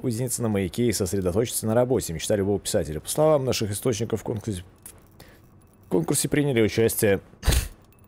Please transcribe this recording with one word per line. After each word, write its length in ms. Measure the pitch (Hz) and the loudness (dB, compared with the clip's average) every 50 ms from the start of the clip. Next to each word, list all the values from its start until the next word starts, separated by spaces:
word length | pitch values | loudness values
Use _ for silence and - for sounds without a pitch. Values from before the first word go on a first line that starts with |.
уединиться 400 | - 131 110 113 131 117 - - | -4 -4 -2 -2 -4 -4 -4 -2
на 60 | 123 110 | -2 0
маяке 380 | 104 101 98 85 - - 120 | 0 0 0 -2 0 0 0
и 60 | 117 | 2
сосредоточиться 720 | - - 101 87 101 98 90 90 85 110 123 - - - 113 | 2 0 -2 -2 -2 0 0 0 0 0 0 -2 -2 -4 -2
на 80 | 110 110 | 2 2
работе, 380 | 120 127 123 131 98 - - | 2 4 4 2 0 0 -2
мечта 220 | 82 78 - - 110 | -6 -6 -2 0 0
любого 240 | 101 95 101 101 92 | 2 2 2 0 -2
писателя. 400 | - - - 98 78 73 76 76 | -2 -2 -2 -2 0 -2 -6 -6
По 100 | - - | -6 -4
словам 360 | - 151 156 156 156 139 131 | 0 2 4 4 4 2 2
наших 260 | 123 113 - 117 101 | 0 -2 -2 -2 -4
источников, 500 | 104 - - 139 107 - 117 - 113 101 | -4 -2 -2 -2 -2 -2 -4 -4 -4 -4
в 20 | - | -4
конкурсе, 400 | - 113 104 - 113 98 90 90 - - _ - - - - - - - - - - - - - - - - - - _ _ - | -6 -6 -6 -6 -6 -6 -6 -8 -14 -20 _ -20 -20 -20 -20 -20 -20 -20 -20 -20 -20 -20 -20 -20 -20 -20 -20 -20 -20 _ _ -6
в 20 | - | -2
конкурсе 380 | 185 180 160 - 147 - - 139 | -2 0 0 0 0 0 0 0
приняли 340 | - 147 143 143 127 113 | 0 0 2 2 2 2
участие 580 | 110 101 - 113 113 113 - - 113 104 98 90 - - - - - - - - - - - - - - - - - | 2 2 4 2 2 2 2 2 2 2 2 2 -2 -8 -16 -4 0 2 2 2 0 -4 -10 -20 -20 -20 -20 -20 -20